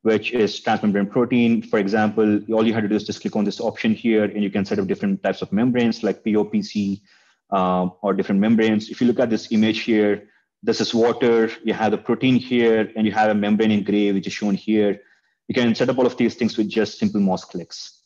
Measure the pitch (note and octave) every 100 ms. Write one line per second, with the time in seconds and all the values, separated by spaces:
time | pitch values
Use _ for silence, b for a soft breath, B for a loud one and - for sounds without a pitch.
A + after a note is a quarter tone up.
0 | A2 A2 - B2 G2+ - - G#2+ G#2+ G2+
1 | G2 B2+ A#2+ B2 A#2 A2+ - A2+ G2 A2
2 | G#2+ G#2 G#2+ G#2 G#2+ A2 A2+ A2+ G#2 G#2+
3 | G#2 - G2+ A2 G#2 - A2+ G#2 A2+ G#2
4 | A#2 G#2+ G#2 G#2 G2 G#2 F#2+ G2+ F#2+ G2
5 | G2+ G2 G2 F#2 F#2 G2 B2+ B2 A#2 A2
6 | G#2 - A2 G#2+ G2+ G#2+ G2+ G#2 G2 G2
7 | b b b b _ G2 F#2 F#2 F2+ -
8 | G2+ G2 F#2+ G2 G#2+ A2+ A2 G#2+ G#2+ -
9 | A#2+ A#2 A#2+ G#2+ - A2 A2 A2 - A2
10 | G#2 G2+ b b b _ A2 A2+ G#2+ A#2
11 | A#2 A2+ A#2+ A2+ A2+ - A2 G2+ A2 G#2
12 | - A#2 C3 B2 - B2 A#2 A2 G#2+ A2
13 | A2 G#2+ A2 G#2 G#2 G#2 A2 G#2 F#2+ G#2
14 | G2+ G2 F#2 - G#2+ G2 - G#2+ G#2 G2
15 | b b b b - B2+ A#2+ A2 B2+ B2+
16 | B2+ - A2+ - A2+ - G#2+ A2 G2+ -
17 | G#2+ G#2 G2 F#2 - F2+ E2 - - _